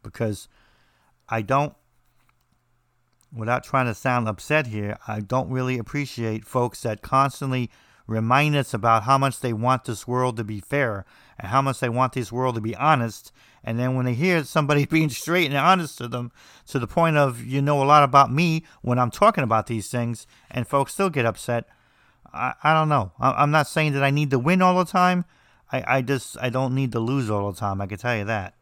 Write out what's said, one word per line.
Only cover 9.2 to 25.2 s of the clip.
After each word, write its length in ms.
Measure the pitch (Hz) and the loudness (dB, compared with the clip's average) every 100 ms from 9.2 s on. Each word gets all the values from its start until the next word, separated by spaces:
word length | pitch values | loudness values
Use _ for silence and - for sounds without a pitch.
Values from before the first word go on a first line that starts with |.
| 135 - | 2 -2
they 100 | 127 | -4
want 320 | 107 120 127 | -2 0 0
this 240 | - 110 - | -2 -10 -4
world 300 | 123 127 113 | -2 -2 -2
to 60 | 110 | -8
be 160 | 104 | -8
fair 440 | - 143 127 101 - _ _ - | -6 -2 -2 -4 -10 _ _ -16
and 120 | 87 | -2
how 120 | 127 | 0
much 180 | 135 127 | 0 -2
they 100 | 123 | -2
want 240 | 120 127 | 0 0
this 180 | 135 113 | -2 -6
world 240 | 120 131 117 | -2 -2 -2
to 60 | |
be 140 | 107 110 | -6 -2
honest. 580 | 147 147 117 - - _ _ _ | 2 2 0 -6 -20 _ _ _
And 140 | - 117 | -6 -2
then 180 | 127 131 | 0 0
when 100 | 127 | -2
they 80 | |
hear 320 | 120 180 175 139 | 0 2 2 0
somebody 400 | 160 143 147 143 | 0 2 2 2
<laughs> 0 | |
being 240 | 160 156 | 2 0
straight 380 | 117 - 180 156 | -2 -2 0 0
and 100 | 139 | 2
honest 400 | 156 185 156 - | 4 4 0 -10
to 100 | 120 | -8
them, 240 | 120 123 _ - - - | -8 -8 _ -20 -20 -6
to 120 | 139 | -4
the 80 | 117 | -2
point 300 | - 165 151 | 2 4 4
of, 280 | 143 117 117 | 2 0 -4
"You 160 | 139 | -2
know 220 | 139 147 | 2 2
a 20 | 139 | 6
lot 180 | 147 | 6
about 280 | 139 139 127 | 8 6 6
me 320 | 135 170 160 - - | 4 0 0 -6 -8
when 160 | - 123 | -2 0
I'm 140 | 123 | 0
talking 320 | - 208 214 | 4 2 4
about 240 | 123 110 - | 0 0 0
these 220 | 117 - | -6 -4
things," 360 | 123 117 113 - _ _ | -4 -4 -8 -14 _ _
and 160 | 127 117 | -8 -2
folks 280 | 139 135 | 0 -2
still 160 | - 196 | -2 -2
get 160 | 147 117 | 0 0
upset, 420 | 104 - 117 - _ _ _ _ _ - | -2 -4 -6 -6 _ _ _ _ _ -18
I, 200 | - 127 - | -8 -8 -2
I 100 | 151 | 2
don't 160 | 160 156 | 2 4
know. 220 | 143 92 - | 0 0 0
I, 120 | 131 - | 0 2
I'm 80 | 147 | 2
not 160 | 156 147 | 4 2
saying 240 | - 156 | 0 0
that 100 | 139 | 2
I 60 | 139 | 2
need 220 | 143 147 | 2 2
to 80 | 131 | 0
win 220 | 131 185 | 2 4
all 160 | 185 180 | 4 2
the 120 | 175 | 0
time. 360 | 190 180 180 | 2 4 2